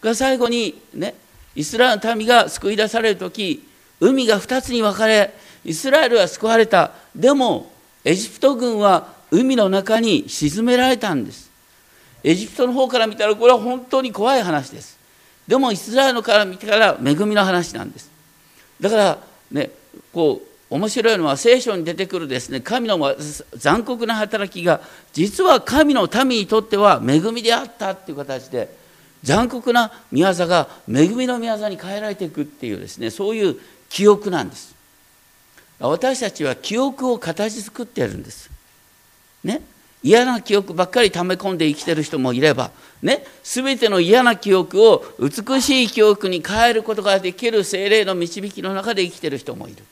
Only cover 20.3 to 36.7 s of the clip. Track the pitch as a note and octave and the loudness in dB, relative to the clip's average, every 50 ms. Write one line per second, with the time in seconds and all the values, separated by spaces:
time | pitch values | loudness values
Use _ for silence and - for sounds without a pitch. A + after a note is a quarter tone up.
20.3 | B2 - - - _ _ _ _ - C#3+ G3 G#3+ G3+ B3+ A3 A#3 A3+ G3 E3 D3+ | 0 -2 -8 -20 _ _ _ _ -6 -4 -4 -4 -4 -2 0 0 0 0 0 -2
21.3 | C#3 C3+ - A#3 A#3+ B3+ B3 B3+ G#3 F3+ E3 D#3+ F3 E3+ F#3+ F3+ F#3+ F3+ E3 C#3+ | -2 0 4 4 4 4 2 -2 -4 -4 -4 -6 -6 -6 -6 -6 -6 -8 -6 -6
22.3 | - D#3+ - - C#3 C3 A#2+ - G#3+ B3+ A#3+ A3 G3+ F3 D3 C#3 C3+ C#3 D3+ D3+ | -6 -8 -6 -6 -10 -10 -8 -4 -4 -4 -2 -2 -2 0 0 -2 -2 -4 -8 -12
23.3 | D3 - - - - B2 - D3+ D#3+ A3 A3+ G#3+ B3 A#3 A#3 A3+ A3+ A3 G#3+ G#3 | -14 -14 -18 -18 -18 -4 0 0 2 2 0 -4 -6 -6 -4 -4 -2 -4 -4 -4
24.3 | A3+ G#3+ G3+ F#3 - F3 E3+ F3 D#3+ - - - - - - _ _ - E3+ G#3 | -4 -6 -6 -6 -8 -4 0 0 0 0 -2 -14 -20 -20 -20 _ _ -2 -2 -2
25.3 | - - F#4+ F#4 D#4 A#3+ - - A#3+ C#4+ D#4 D4 C#4+ B3+ G3 - - G#3+ C4+ C4 | 0 0 2 4 4 2 2 0 2 2 4 4 4 0 0 0 0 0 0 2
26.3 | B3+ A3+ G3+ D#3+ G#3+ A3 G#3+ - - G3 G#3 G3+ F3 B2 A2 A#2+ C#3 D#3 E3+ A3 | 0 0 -2 0 0 0 0 0 -2 4 4 4 4 4 2 2 2 2 2 0
27.3 | A3+ A#3+ A3 A3+ A#3 A3+ C4+ - - - G#3+ G3 F#3+ F#3 - - D#3 C#3 C#3+ C3+ | -4 -2 0 0 0 0 -2 -8 -12 -8 -8 -8 -8 -8 -10 -14 -12 -12 -10 -8
28.3 | C3+ C3 - - - B2 G#2+ - - - - _ _ _ _ _ _ _ - B2+ | -10 -10 -10 -8 -8 -6 -6 -8 -12 -20 -20 _ _ _ _ _ _ _ -2 0
29.3 | D3 G3+ A#3+ A#3+ B3 B3 A#3 B3+ A#3+ A#3+ A#3 G#3+ - - - _ - C3 E3+ G3 | 2 2 2 0 -4 -6 -2 0 2 2 0 0 -6 -16 -18 _ 0 2 2 2
30.3 | F#3 E3+ F3+ E3 F3+ E3+ D3 - - - _ - A2 C3 D3+ F3+ A3 B3 B3+ B3 | 2 0 0 2 2 0 0 0 -8 -20 _ -4 2 2 2 2 2 -2 -4 -4
31.3 | B3 A#3+ A3+ A#3 A3 G#3 G#3+ G#3+ G3 - - F3+ G3 G#3 G#3+ G#3+ G3+ - F#3+ D#3+ | -4 -4 -4 -4 -4 -4 -4 -6 -6 -8 -10 -10 -10 -8 -8 -8 -8 -8 -8 -10
32.3 | D3+ D3+ C#3+ C#3+ - _ - A#2+ G#2 F#2 F#2+ G2 - - - A2 - - G3+ G3+ | -8 -8 -10 -10 -10 _ -8 -8 -8 -8 -10 -14 -12 -10 -8 -8 -6 -6 -6 -4
33.3 | A3+ A3 G#3 F#3 C3 - - - - _ _ _ - - G3 G#3 G#3 G3 G#3 G3+ | -2 -2 -2 -2 -2 -4 -12 -20 -20 _ _ _ -6 2 4 4 4 4 2 -4
34.3 | F3+ D#3+ A#2+ F#2 - - - - - _ _ _ _ _ _ _ _ _ _ _ | -4 -4 -6 -6 -10 -16 -20 -20 -20 _ _ _ _ _ _ _ _ _ _ _
35.3 | _ _ _ _ _ _ _ _ _ _ - B2 D3+ F3 - C4 C4+ B3+ B3+ G3+ | _ _ _ _ _ _ _ _ _ _ -2 -2 -2 0 0 -2 -2 -2 -6 -8
36.3 | - - D#3 C#3 B2+ - - - | -6 -4 -4 -4 -4 -6 -6 -6